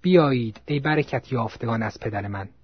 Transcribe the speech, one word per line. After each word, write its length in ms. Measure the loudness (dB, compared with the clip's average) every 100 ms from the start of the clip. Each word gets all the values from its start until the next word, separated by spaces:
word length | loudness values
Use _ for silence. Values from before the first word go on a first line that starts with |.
بیایید 600 | 8 6 6 2 -2 -8 -6
ای 140 | -4
برکت 520 | 0 0 0 -4 -4
یافتگان 520 | -4 -4 -6 -4 -2
از 160 | -4 -6
پدر 280 | -6 -6 -8
من 220 | -10 -12 -16